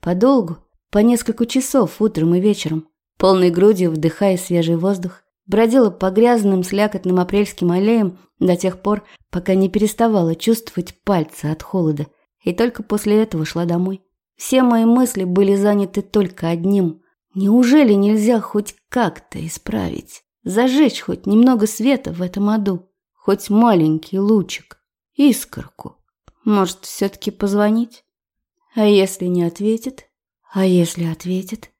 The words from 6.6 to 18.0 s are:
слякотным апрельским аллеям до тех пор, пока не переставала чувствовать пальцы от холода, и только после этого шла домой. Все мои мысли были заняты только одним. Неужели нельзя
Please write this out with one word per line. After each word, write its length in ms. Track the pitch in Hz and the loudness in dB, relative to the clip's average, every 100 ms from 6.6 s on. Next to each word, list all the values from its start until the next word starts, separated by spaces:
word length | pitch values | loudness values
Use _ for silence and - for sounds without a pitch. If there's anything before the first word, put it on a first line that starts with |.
слякотным 560 | 180 196 208 196 185 180 | -2 -2 -2 -2 -2 0
апрельским 540 | 180 202 202 - 175 | 0 -2 -2 -2 -2
аллеям 460 | 180 202 233 202 180 _ _ | 0 0 0 0 -4 _ _
до 180 | 180 175 | -2 0
тех 240 | 185 185 | -2 -4
пор, 240 | 202 208 - _ _ | -4 -4 -6 _ _
пока 240 | 180 180 | -8 -2
не 140 | 190 190 | 0 0
переставала 680 | 202 214 - 233 214 165 165 | 0 -2 0 0 2 0 -2
чувствовать 580 | - 226 - - 175 - | -2 -2 -2 -10 -12 -10
пальцы 440 | - 190 156 - 151 | -2 -2 -2 -6 -8
от 160 | 156 | -8
холода, 440 | - 190 160 147 147 _ _ _ | -6 -2 -2 -2 -8 _ _ _
и 80 | - | -8
только 320 | 175 233 233 | -2 -4 -4
после 360 | 214 208 208 208 | -6 -4 0 0
этого 240 | 214 165 | 0 -4
шла 200 | 156 165 | -4 -4
домой. 380 | 170 170 180 190 _ _ _ _ | -2 -2 -2 -6 _ _ _ _
Все 260 | - 254 | -2 2
мои 220 | 254 233 | 2 2
мысли 400 | 226 240 247 202 | 4 2 2 -2
были 320 | 185 180 202 196 | -2 2 2 2
заняты 460 | 202 208 196 202 | 2 2 -2 -4
только 460 | 202 214 185 - 165 | -4 -2 -2 -4 -6
одним. 540 | 170 175 202 175 156 _ _ _ | -2 0 0 0 -4 _ _ _
Неужели 600 | 190 196 233 240 302 269 | -4 2 4 4 4 4
нельзя 460 | 202 | 4